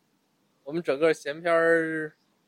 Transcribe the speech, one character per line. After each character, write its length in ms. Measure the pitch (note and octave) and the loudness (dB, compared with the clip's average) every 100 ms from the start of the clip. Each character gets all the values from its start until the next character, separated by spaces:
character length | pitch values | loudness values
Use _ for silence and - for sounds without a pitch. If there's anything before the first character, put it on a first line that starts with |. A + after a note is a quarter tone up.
| _ _ _ _ _ _ | _ _ _ _ _ _
我 100 | C#3 | -10
们 100 | E3 | -6
整 140 | D#3+ C#3 | -4 0
个 140 | D#3+ | 0
闲 300 | D3+ C#3+ D#3 | 0 -6 -6
篇 100 | F3 | 0
儿 600 | E3 E3 E3 D#3+ D#3+ D#3 - _ _ | 2 4 2 0 -6 -8 -14 _ _